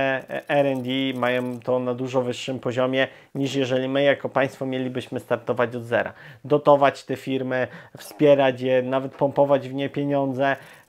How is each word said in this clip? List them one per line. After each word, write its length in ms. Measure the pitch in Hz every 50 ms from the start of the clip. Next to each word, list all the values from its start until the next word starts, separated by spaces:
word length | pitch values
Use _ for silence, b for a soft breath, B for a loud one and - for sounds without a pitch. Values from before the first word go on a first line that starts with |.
| 135 135 135 127 - -
e, 200 | 139 135 - -
R 180 | 147 143 139
and 160 | 139 135 131 123
D, 60 | 127 131 135 135 135 127
mają 440 | 127 120 123 123 127 127 123 123 117
to 200 | - 127 127 127
na 140 | 127 123 123
dużo 280 | 123 131 127 127 131
wyższym 380 | 123 123 120 - - 139 131 123
poziomie, 480 | - 131 117 127 127 131 131 131 131 B B B B B -
niż 200 | 139 139 127 127
jeżeli 320 | 139 131 120 131 127 131
my 160 | 131 135 139 143
jako 260 | 139 131 - - 120
państwo 360 | - 135 135 131 - - 135
mielibyśmy 540 | 131 131 131 127 127 127 123 - - 131 120
startować 560 | - - 123 117 - - 117 123 123 113 120
od 80 | 123 117
zera. 300 | 117 120 101 - - B B B B B B -
Dotować 580 | 131 147 143 - 147 143 135 139 139 135 - -
te 100 | - 131
firmy, 520 | - - 135 131 131 127 127 127 127 123 120 B B B B -
wspierać 640 | - - - - - 151 143 143 139 135 131 123 123
je, 200 | 127 131 127 127
nawet 340 | 123 127 131 135 135 131 -
pompować 540 | - 143 135 - 143 143 139 143 131 127 127
w 40 | 131
nie 160 | 139 139 139
pieniądze, 640 | - 147 143 143 143 139 139 135 127 127 139 135 131 B B B B B B